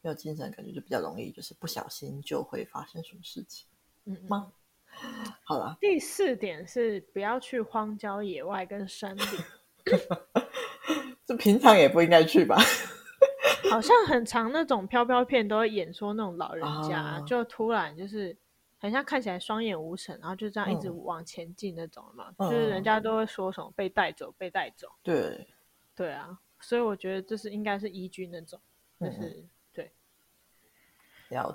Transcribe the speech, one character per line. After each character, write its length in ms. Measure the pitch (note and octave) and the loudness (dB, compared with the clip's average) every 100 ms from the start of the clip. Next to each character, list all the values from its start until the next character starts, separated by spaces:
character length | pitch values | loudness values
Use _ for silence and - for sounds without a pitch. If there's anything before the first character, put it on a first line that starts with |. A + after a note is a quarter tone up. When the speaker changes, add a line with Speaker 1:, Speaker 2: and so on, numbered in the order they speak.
Speaker 1:
没 80 | E3 | -8
有 60 | |
精 200 | D3+ D#3 | -10 -8
神， 140 | D3+ C3+ | -10 -10
感 120 | - | -12
觉 60 | - | -14
就 100 | - | -14
比 80 | - | -6
较 120 | A#2 | -4
容 200 | D#2 D#2 | -4 -8
易， 120 | - | -12
就 100 | - | -14
是 100 | - | -18
不 120 | - E3 | -14 -10
小 220 | - - | -10 -10
心 340 | - C#3 C#3 | -12 -12 -12
就 180 | C#3+ C#3+ | -6 -6
会 240 | - - | -6 -8
发 220 | - - - | -8 -10 -12
生 160 | E3 | -14
什 140 | E3 F3+ | -16 -16
么 40 | |
事 200 | F3+ - | -16 -16
情 240 | - - _ _ _ _ | -16 -18 _ _ _ _
Speaker 2:
嗯， 100 | - | -14
嗯， 40 | F#3+ | -14
嗯。 80 | F#3 | -6
Speaker 1:
吗？ 220 | G3+ G3+ _ _ _ _ - A#3+ A3+ G#3+ - | -6 -6 _ _ _ _ -18 -14 -12 -14 -14
好 140 | - C#3+ | -6 -4
啦。 180 | - D#3+ | -4 -2
Speaker 2:
第 180 | G#4 E4+ | 2 2
四 380 | - - F#4+ A#3 | 0 0 0 0
点 300 | G#3 D#3 F3 | -4 -8 -8
是 340 | B3 A#3 G3+ - | -2 0 -2 -6
不 60 | - | -6
要 200 | G3+ B3 | -4 -4
去 220 | B3+ B3+ | -4 -6
荒 380 | A3 A3+ G#3+ G#3+ | -4 -4 -4 -6
郊 240 | G#3+ G3+ | -6 -6
野 200 | G#3 D#3+ | -6 -6
外 200 | D#3 G3 | -6 -6
跟 220 | F#3 G3+ F#3+ | -6 -8 -10
山 280 | - G3+ G3 | -10 -12 -8
林。 80 | G3+ G3 - - _ _ | -8 -8 -12 -14 _ _
Speaker 1:
<laughs> 1120 | - - - - - - - - A#4 - - D4+ C4+ - _ | 2 2 2 -8 -2 -2 -2 -8 -8 -10 -4 -4 -4 -16 _
这 80 | A#3+ | 0
平 240 | G#3 G#3 | 6 8
常 160 | C4 G#3 | 10 12
也 100 | C#3+ | 10
不 140 | E3 | 8
应 80 | E3 | 8
该 160 | E3+ | 8
去 180 | D#3+ - | 10 6
吧？ 140 | F3 - A3+ - - - - | 6 6 6 4 -4 -12 -20
<laughs> 560 | - C#5 C#5 - - G4 | 6 6 6 2 2 4
Speaker 2:
好 80 | E4+ | 2
像 120 | D4+ B4 G#4 | 8 6 8
很 180 | B3+ | 2
常 260 | A3+ A#3 A3+ | 2 -2 0
那 140 | D4 | 0
种 220 | E4 B3 F#3+ | 0 0 2
飘 180 | B3 | 2
飘 180 | A#3+ B3 | 4 4
片 240 | B3 C4 G#3 | 4 2 2
都 120 | G#3+ | 2
会 100 | A3+ | 2
演 240 | G#3+ D#3+ | 0 -4
说 220 | F3+ G#3 | -6 -6
那 80 | G#3 | -4
种 120 | G#3 E3+ | -4 -6
老 160 | E3 | -8
人 100 | E3 D3+ D3+ D#3 | -6 -6 -4 -2
家， 100 | E3 | -4
Speaker 1:
啊。 220 | D3+ D3+ D3 | -4 -6 -2
Speaker 2:
就 180 | B3 | -2
突 260 | A#3+ - A3 | -2 -4 0
然 240 | A3+ D#3+ | 0 -2
就 140 | D3+ G3 | -6 -10
是 260 | G#3+ F#3+ - _ _ _ _ | -8 -8 -10 _ _ _ _
很 120 | G3+ | -4
像 140 | A#3+ | -2
看 160 | C#4+ C4+ | -2 -2
起 80 | G#3+ | -2
来 100 | F3+ | -6
双 240 | - A3 | -4 -4
眼 160 | A3+ F3+ | -2 -4
无 160 | D#3+ | -8
神， 240 | F3+ - E3+ | -10 -12 -12
然 80 | D#3+ | -10
后 40 | |
就 140 | F#3 G#3+ | -8 -8
这 100 | G3+ | -4
样 140 | G3 | -4
一 40 | F#3+ | -4
直 100 | F#3+ | -6
往 320 | E3+ - E3 | -8 -8 -8
前 320 | E3+ - E3+ | -8 -14 -16
进 200 | F3 G3+ E3 | -10 -10 -10
那 100 | E3 | -12
种 140 | - - | -14 -20
嘛， 180 | - - - | -18 -18 -4
Speaker 1:
嗯。 120 | G3 | 0
Speaker 2:
就 60 | A#3 | 2
是 140 | A3+ | 0
人 120 | F#3+ | 0
家 160 | G3+ A3 | 0 0
都 200 | G#3+ A3 | 0 -2
会 80 | A3 | -2
说 260 | - F#3+ | -4 -6
什 80 | F#3+ | -6
么 100 | - - | -12 -6
被 140 | F#3+ | -4
带 200 | - F3+ | 0 -2
走， 200 | - - | -4 -16
Speaker 1:
嗯。 40 | - | -12
Speaker 2:
被 100 | F#3 | -8
带 240 | F#3 C#3 | -6 -6
走。 140 | _ - _ | _ -20 _
Speaker 1:
对。 440 | - D#3 F2 - - _ _ _ _ | 0 0 0 -6 -16 _ _ _ _
Speaker 2:
对 160 | _ F3 | _ -8
啊， 260 | C#3 D#3 F#3 _ _ | -8 -14 -18 _ _
所 180 | - A#3+ | -4 -2
以 20 | |
我 160 | A#3 G3 | 0 -2
觉 180 | F#3+ | -6
得 60 | F#3+ | -6
这 160 | F#3+ A3 | -6 -8
是， 140 | G#3+ | -8
应 120 | G#3 | -8
该 160 | G#3+ G3+ | -4 -4
是 120 | G#3 | -6
依 180 | F#3 F#3 | -10 -12
据 180 | - F3+ | -12 -12
那 140 | E3+ | -14
种， 180 | D#3+ - _ _ _ _ | -16 -20 _ _ _ _
就 80 | F3 | -8
是， 60 | |
Speaker 1:
嗯 80 | - | -8
嗯。 280 | E3 - E3 _ _ | -12 -12 -20 _ _
Speaker 2:
对。 180 | - - _ _ _ _ _ _ _ _ _ _ _ _ _ _ | -14 -14 _ _ _ _ _ _ _ _ _ _ _ _ _ _
Speaker 1:
了 240 | B2+ - | -6 -6